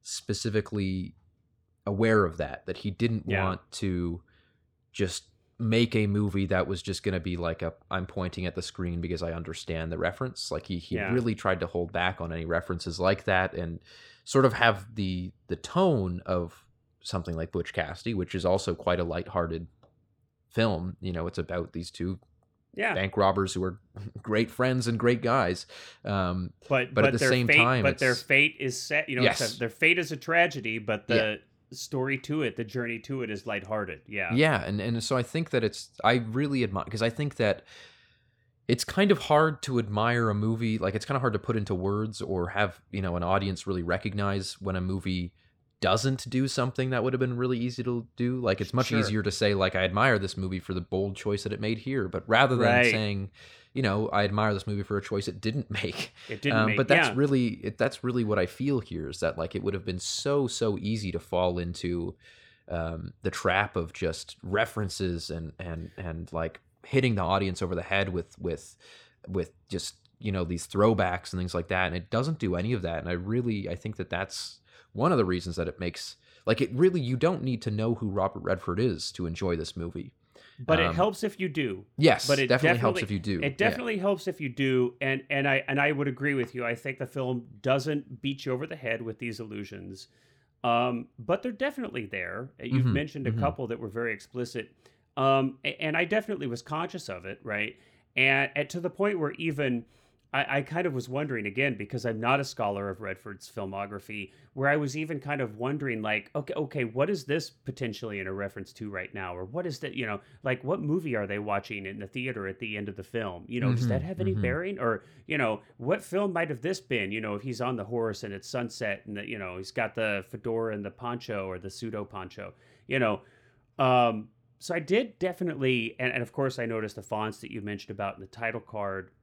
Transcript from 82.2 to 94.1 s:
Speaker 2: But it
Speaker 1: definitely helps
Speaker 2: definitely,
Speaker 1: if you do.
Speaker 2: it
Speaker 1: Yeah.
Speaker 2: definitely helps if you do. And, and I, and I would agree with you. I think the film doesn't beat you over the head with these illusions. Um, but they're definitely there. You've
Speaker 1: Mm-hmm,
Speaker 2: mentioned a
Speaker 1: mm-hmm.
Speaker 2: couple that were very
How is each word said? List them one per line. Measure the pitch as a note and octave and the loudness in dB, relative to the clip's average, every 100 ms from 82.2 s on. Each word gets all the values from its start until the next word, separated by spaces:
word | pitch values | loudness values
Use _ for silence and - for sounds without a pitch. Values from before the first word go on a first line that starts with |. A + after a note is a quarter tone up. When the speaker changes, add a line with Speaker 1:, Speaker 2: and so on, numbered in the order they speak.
| C3 | 4
Speaker 2:
But | C#3 | 4
it | B2+ | 6
Speaker 1:
definitely | B2 D#3 A#2+ | 6 6 6
helps | A2+ - | 4 2
Speaker 2:
definitely, | |
Speaker 1:
if | G2+ | 0
you | G2+ | -2
do. | F#2+ F#2 C#3+ | 0 0 0
Speaker 2:
it | |
Speaker 1:
Yeah. | C3+ G#3+ | 2 2
Speaker 2:
definitely | - B3 G#3+ | 2 -2 0
helps | G3 F#3+ F#3+ | 0 0 -2
if | D#3+ | -4
you | C#3+ | -6
do. | B2 C3+ B2+ B2 B2 | 0 4 4 2 0
And, | C3+ C3+ - | -2 -2 0
and | C#3 C#3 | 0 2
I, | C3+ - | 2 2
and | C#3 | 2
I | D3 | 4
would | C#3+ C#3+ | 4 0
agree | B2 C#3+ | 0 0
with | C#3 A#2 | 0 0
you. | B2 A#2 | -2 -4
I | A#2 | -4
think | C#3 B2+ | -6 -6
the | C3 | -6
film | C#3 B2+ B2+ A#2+ G#2 | -4 -2 -2 -4 -6
doesn't | C3 C3+ C#3 D3 - B2+ | 2 2 2 -4 -4 -6
beat | C#3 C3+ - | -4 -4 -2
you | |
over | B2+ D3+ | -2 -4
the | D#3 | -6
head | B2+ A2+ | -2 -2
with | A2+ G#2+ | -4 -6
these | A#2+ G#2+ | -8 -8
illusions. | A2 G#2 G2+ G2+ F#2 F#2+ - _ _ _ _ _ | -8 -8 -10 -12 -14 -14 -18 _ _ _ _ _
Um, | A#2+ A#2 B2 A#2+ A#2+ - | 2 4 2 -2 -8 -14
but | A2+ G3 | -2 -2
they're | B3+ | -2
definitely | G#3 C4+ C#4 A#3+ B2 G2+ | -4 -4 -4 -8 -8 -8
there. | G2 F2 F#2 C3+ _ | -6 -6 -6 -10 _
You've | B2+ C3 B2 | 0 2 4
Speaker 1:
Mm-hmm, | |
Speaker 2:
mentioned | A2+ D3+ C#3+ B2+ | 2 -2 -4 -2
a | |
Speaker 1:
mm-hmm. | A2+ | 0
Speaker 2:
couple | C#3 C#3+ A#2+ | 0 0 -6
that | A#2 | -6
were | A2+ | -6
very | A2 A#2+ | -4 -4